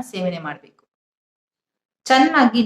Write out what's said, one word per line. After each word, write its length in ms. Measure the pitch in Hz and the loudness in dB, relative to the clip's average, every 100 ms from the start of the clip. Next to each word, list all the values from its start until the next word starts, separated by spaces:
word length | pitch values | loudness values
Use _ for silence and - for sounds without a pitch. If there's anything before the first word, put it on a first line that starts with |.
ಸೇವನೆ 380 | 240 190 180 170 | -10 -8 -8 -8
ಮಾಡ್ಬೇಕು. 480 | 156 151 - _ _ _ _ _ _ _ _ _ _ _ _ _ - | -12 -14 -18 _ _ _ _ _ _ _ _ _ _ _ _ _ 0
ಚೆನ್ನಾಗಿ 580 | 262 302 311 247 240 | 2 4 2 2 2